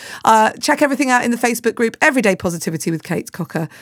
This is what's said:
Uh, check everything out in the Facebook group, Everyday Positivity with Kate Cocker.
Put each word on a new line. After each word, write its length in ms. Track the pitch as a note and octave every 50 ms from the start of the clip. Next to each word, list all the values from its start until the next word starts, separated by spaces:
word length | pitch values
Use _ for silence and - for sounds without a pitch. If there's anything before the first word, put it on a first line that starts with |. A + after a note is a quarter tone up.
| - - - - -
Uh, 260 | A3+ A3 A3 A3 A3 - -
check 220 | - - D4 D4
everything 280 | D4+ C#4 C4+ A#3 D4 B3+
out 140 | B3 B3 -
in 80 | A#3+
the 60 | A#3+
Facebook 360 | A#3+ - A#3 A#3+ - - A#3 G#3+
group, 220 | - A#3 A3+ - -
Everyday 340 | - D#4 C4+ C4+ G#3 G3+ F#3
Positivity 560 | - - F3+ E3+ E3 - E3 D#3 D#3 - F3
with 100 | E3 D#3
Kate 300 | - - E3 - - -
Cocker. 380 | - - E3 - - D#3+ D#3+ - - -